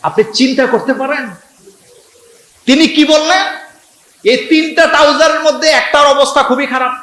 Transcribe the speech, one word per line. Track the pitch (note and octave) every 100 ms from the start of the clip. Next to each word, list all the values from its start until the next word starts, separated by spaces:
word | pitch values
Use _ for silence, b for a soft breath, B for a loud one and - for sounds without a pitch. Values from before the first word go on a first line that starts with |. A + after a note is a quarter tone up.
আপনি | D#3 G#3+ G#3+
চিন্তা | - C4 C4 B3+
করতে | A#3 -
পারেন? | C4 C4+ D4 A#3+ F3 - _ F#3+ _ _ - _ _ - - _ _ -
তিনি | C4+ D#4+
কি | D4+ D4
বললেন? | D4+ D#4 F#4 F#4+ - - - _ _ _ _
এই | G3 B3
তিনটা | - D#4+ D#4+ E4+ D#4+
ট্রাউজারের | D4 D4 D4 D#4 D#4+
মধ্যে | D#4 C4 D#4
একটার | C4+ - D4 C#4+
অবস্থা | C#4 C#4 D4
খুবই | B3+ B3+ C4
খারাপ | B3+ B3+ -